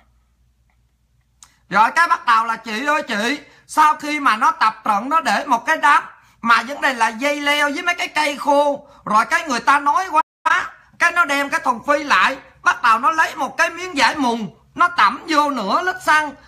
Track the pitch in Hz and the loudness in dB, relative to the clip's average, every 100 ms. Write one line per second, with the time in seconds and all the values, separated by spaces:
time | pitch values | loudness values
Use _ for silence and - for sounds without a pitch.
0 | _ _ _ _ _ _ _ _ _ _ | _ _ _ _ _ _ _ _ _ _
1 | _ _ _ _ - _ - 190 233 254 | _ _ _ _ -20 _ -4 2 2 2
2 | 285 339 - 226 226 226 226 214 294 302 | 2 2 2 2 0 -6 -6 -6 -2 -2
3 | 285 208 233 294 - _ - 302 311 311 | -2 -4 -2 -4 -10 _ -6 2 2 2
4 | 302 302 269 220 277 - 220 - 226 202 | -2 -2 0 2 0 2 0 0 -2 -2
5 | 254 320 269 208 294 233 294 311 302 311 | 0 -2 0 -2 0 -2 0 0 4 2
6 | - - _ _ 226 226 233 285 302 247 | 0 -18 _ _ 0 2 0 -4 -2 0
7 | 226 220 285 294 285 294 294 285 349 349 | -2 0 -4 -2 0 0 0 -2 -4 -4
8 | 370 311 294 269 254 285 294 277 - - | -4 -2 -2 -2 0 2 2 -2 -10 -14
9 | - 214 233 339 339 233 285 285 285 320 | 0 0 2 -2 -2 -2 2 2 2 0
10 | 381 294 - _ 320 349 - - _ - | 0 -2 -2 _ -2 -2 -2 -12 _ -2
11 | 330 349 302 285 277 285 269 233 277 294 | 0 2 0 0 -2 -4 -2 -4 0 -2
12 | 294 190 208 269 - _ 339 - 240 226 | 2 2 2 -2 -12 _ -2 0 2 2
13 | 269 320 339 311 269 - 339 339 370 285 | 2 0 -2 -2 -6 -2 -4 -4 -8 0
14 | 233 311 254 233 202 - _ - 233 349 | 0 0 -2 -2 -6 -14 _ -2 0 2
15 | 208 277 - 302 294 262 196 285 359 370 | 0 0 -2 0 0 -2 -2 -2 -2 -4
16 | 330 311 302 - | 0 0 0 -10